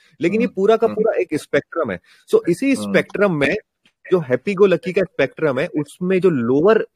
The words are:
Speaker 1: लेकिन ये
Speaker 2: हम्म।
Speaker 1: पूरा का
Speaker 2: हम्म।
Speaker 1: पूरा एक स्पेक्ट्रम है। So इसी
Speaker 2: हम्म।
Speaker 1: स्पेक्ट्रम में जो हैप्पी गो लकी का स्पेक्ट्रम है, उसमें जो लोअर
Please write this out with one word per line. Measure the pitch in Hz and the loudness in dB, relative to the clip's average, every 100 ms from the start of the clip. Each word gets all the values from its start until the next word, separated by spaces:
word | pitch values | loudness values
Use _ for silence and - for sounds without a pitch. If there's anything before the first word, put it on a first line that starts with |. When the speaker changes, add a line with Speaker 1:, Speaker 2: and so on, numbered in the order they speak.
| _ _ | _ _
Speaker 1:
लेकिन | 160 214 | -2 0
ये | |
Speaker 2:
हम्म। | 247 | -2
Speaker 1:
पूरा | - 202 220 | 0 2 2
का | 220 | 0
Speaker 2:
हम्म। | |
Speaker 1:
पूरा | 208 220 - | 0 -2 -2
एक | 180 | -2
स्पेक्ट्रम | 151 - 143 - 165 131 | -4 -2 -4 -4 -6 -6
है। | 90 - _ _ | -6 -12 _ _
So | 220 - | 0 2
इसी | 175 269 | -2 0
Speaker 2:
हम्म। | 233 208 | -2 0
Speaker 1:
स्पेक्ट्रम | 190 - - 202 | -2 -2 -2 0
में | 151 139 202 - _ _ _ - | 0 0 -2 -8 _ _ _ -2
जो | 185 | -2
हैप्पी | 127 123 - | 0 -2 -2
गो | 190 202 | 2 2
लकी | 170 190 | 2 -2
का | 185 | -2
स्पेक्ट्रम | 185 - 135 - 156 127 | -2 -2 -4 -2 -2 -2
है, | 170 | -4
उसमें | - 147 - 180 190 | -4 -8 -8 -2 2
जो | 185 | 2
लोअर | 147 117 139 190 220 - | 2 0 2 2 0 -4